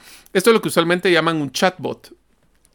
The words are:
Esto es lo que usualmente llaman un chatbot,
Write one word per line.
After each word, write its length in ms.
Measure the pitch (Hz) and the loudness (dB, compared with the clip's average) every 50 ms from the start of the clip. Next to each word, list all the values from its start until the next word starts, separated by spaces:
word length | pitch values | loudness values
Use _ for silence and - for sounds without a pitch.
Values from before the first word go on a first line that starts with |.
| - - - - - _ | -20 -20 -20 -20 -14 _
Esto 160 | - 196 180 233 | -4 0 2 4
es 60 | 226 | 4
lo 80 | 214 | 2
que 60 | - 165 | 0 -2
usualmente 440 | - 180 170 170 175 185 - 190 | 0 0 0 0 0 0 0 2
llaman 300 | 175 160 160 165 165 156 | 2 2 2 0 -2 -2
un 100 | 147 139 | -4 -6
chatbot, 640 | - - 190 185 180 - 127 135 - - - - - - _ _ _ _ _ _ _ _ _ _ _ | -4 -2 -2 -2 -2 -4 -8 -10 -10 -12 -16 -20 -20 -20 _ _ _ _ _ _ _ _ _ _ _